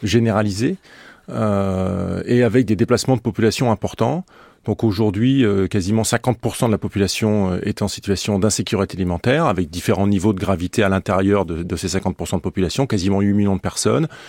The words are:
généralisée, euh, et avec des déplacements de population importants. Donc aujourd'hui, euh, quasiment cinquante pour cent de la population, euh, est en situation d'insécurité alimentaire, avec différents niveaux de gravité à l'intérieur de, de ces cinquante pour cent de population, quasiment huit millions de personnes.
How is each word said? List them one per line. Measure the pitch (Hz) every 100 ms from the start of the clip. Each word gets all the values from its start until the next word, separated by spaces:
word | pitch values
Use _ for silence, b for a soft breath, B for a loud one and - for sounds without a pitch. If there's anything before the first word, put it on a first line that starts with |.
généralisée, | 107 113 113 104 104 95 131 190 B B B B B
euh, | 120 110 101 98 92 92 92 92 90 87
et | 123
avec | 120 117 107
des | 104
déplacements | 117 120 - 127
de |
population | 120 101 107 - 123
importants. | 104 104 - 113 156 - B B B -
Donc | 104
aujourd'hui, | 113 95 107 98 123 135 113
euh, | 98 92
quasiment | 107 90 110
cinquante | 110 117 - 117
pour | 120 -
cent | 123
de |
la | 101
population, | 101 98 98 - 107 107 95
euh, | 90
est | 101 107
en | 101
situation | - - 95 - 101
d'insécurité | 107 - 98 95 95 87
alimentaire, | 90 87 120 143 160
avec | 92 80
différents | 87 - 92 101
niveaux | 101 101
de | 92
gravité | 95 92 90 -
à | 101
l'intérieur | 95 - 95 98 101 85
de, | 82
de | 87 90
ces | 95
cinquante | 92 95 92
pour | 87
cent | 92
de |
population, | 92 92 90 - 135
quasiment | 104 92 98
huit | 101
millions | 101 101 92
de |
personnes. | 92 - 110 123 160 B